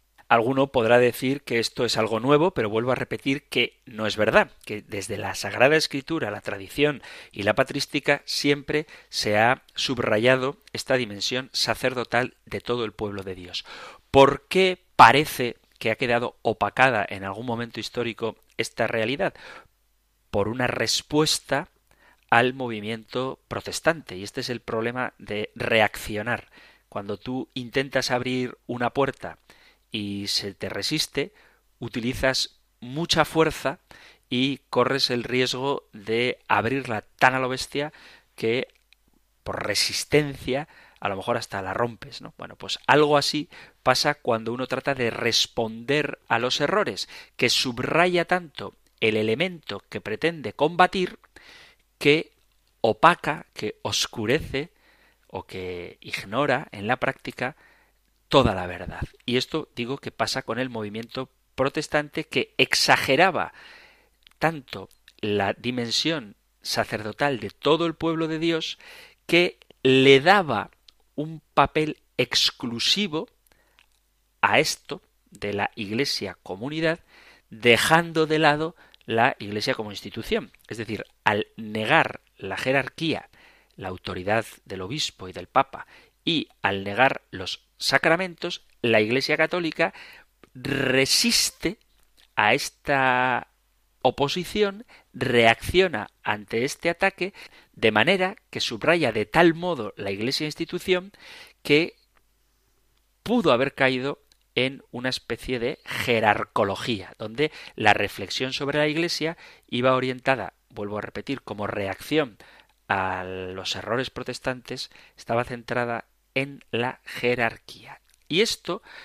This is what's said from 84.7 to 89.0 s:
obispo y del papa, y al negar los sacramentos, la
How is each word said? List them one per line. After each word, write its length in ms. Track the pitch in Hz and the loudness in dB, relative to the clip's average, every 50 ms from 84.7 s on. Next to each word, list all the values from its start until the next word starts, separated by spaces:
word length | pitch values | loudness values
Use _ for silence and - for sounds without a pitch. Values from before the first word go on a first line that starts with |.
| 98 95 | -12 -10
obispo 460 | 92 95 143 156 - - - - 92 92 | -8 -8 -6 -6 -6 -6 -8 -10 -14 -14
y 40 | |
del 140 | 92 92 87 | -12 -12 -10
papa, 400 | - - 131 135 - - - - - - - - _ _ _ _ | -2 0 0 0 0 -4 -16 -16 -18 -20 -20 -20 _ _ _ _
y 240 | 170 165 151 - - _ _ | -2 -2 -2 -2 -6 _ _
al 220 | - 196 196 196 98 | -2 -2 -2 -2 -4
negar 380 | 196 202 - 131 135 - - - _ | -2 2 4 4 4 2 -2 -10 _
los 340 | - 92 92 - - - _ _ _ - | -12 -10 -8 -8 -10 -12 _ _ _ -8
sacramentos, 880 | - - 135 - - 165 165 175 190 180 165 - - 175 - - _ _ _ _ | 0 2 2 4 4 4 2 2 0 -4 -8 -8 -8 -8 -8 -10 _ _ _ _
la 200 | - 117 113 110 | 0 4 4 4